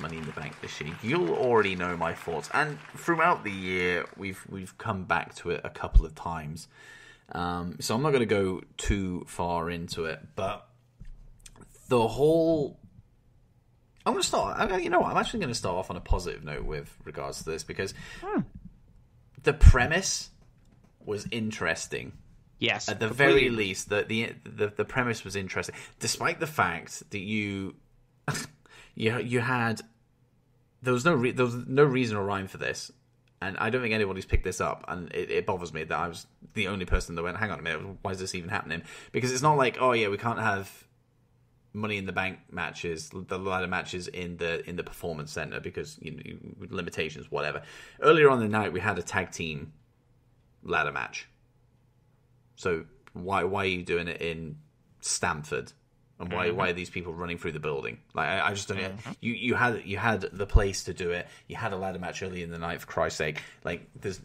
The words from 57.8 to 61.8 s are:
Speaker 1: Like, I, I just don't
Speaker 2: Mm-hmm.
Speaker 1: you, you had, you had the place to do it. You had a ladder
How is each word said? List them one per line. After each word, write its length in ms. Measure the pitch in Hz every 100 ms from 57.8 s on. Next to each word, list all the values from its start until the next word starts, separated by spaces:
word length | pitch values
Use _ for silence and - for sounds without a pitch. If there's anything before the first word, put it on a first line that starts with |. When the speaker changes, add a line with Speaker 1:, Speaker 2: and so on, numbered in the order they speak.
| 58 58 _
Speaker 1:
Like, 160 | - 78
I, 200 | 95 92
I 40 |
just 160 | 98 -
don't 80 | 98
Speaker 2:
Mm-hmm. 340 | 95 101 - -
Speaker 1:
you, 100 | 117
you 220 | 104 120
had, 320 | 107 120 101 92
you 100 | 95
had 240 | 113 107
the 240 | - 92
place 400 | 101 110 101 95
to 80 | -
do 200 | 85 87
it. 140 | 87 - - -
You 80 | -
had 160 | 113
a 40 |
ladder 220 | 95